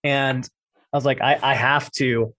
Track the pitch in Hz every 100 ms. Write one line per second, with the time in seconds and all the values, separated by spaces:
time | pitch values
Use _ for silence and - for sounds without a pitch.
0 | 143 139 135 127 123 _ _ _ _ 143
1 | 135 131 131 143 135 131 127 143 - -
2 | 131 117 113